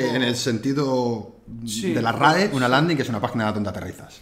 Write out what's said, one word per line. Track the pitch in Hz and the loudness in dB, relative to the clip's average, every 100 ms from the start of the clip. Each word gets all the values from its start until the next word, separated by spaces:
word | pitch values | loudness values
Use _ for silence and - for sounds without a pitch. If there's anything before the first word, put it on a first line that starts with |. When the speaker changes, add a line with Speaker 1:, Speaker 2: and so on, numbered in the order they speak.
| 127 | 0
Speaker 1:
que | 127 | 2
en | |
el | 123 120 | 0 0
sentido | 127 110 135 139 135 127 120 110 - - - 117 | -2 -2 0 0 0 0 0 -4 -8 -18 -18 -12
Speaker 2:
Sí, | 117 107 190 | -8 -4 -2
Speaker 1:
de | 117 | 0
la | 113 | 0
Speaker 2:
pero | - | 4
Speaker 1:
rae, | 143 170 208 | 4 4 2
una | 135 123 | 2 4
Speaker 2:
sí. | |
Speaker 1:
landing | 135 170 151 | 4 4 2
es | 123 | -2
una | 107 | -2
página | 120 117 107 | -2 0 0
donde | 104 98 | 0 -4
aterrizas. | 92 90 - - - | -6 -10 -12 -18 -16